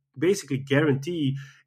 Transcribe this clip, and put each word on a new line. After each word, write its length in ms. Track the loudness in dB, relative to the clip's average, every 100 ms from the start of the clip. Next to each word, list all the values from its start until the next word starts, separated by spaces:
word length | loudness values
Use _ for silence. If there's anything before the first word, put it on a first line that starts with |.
| _ -2
basically 400 | 0 0 -2 -6
guarantee 800 | 2 2 4 0 -2 -2 -2 -4 -10 -20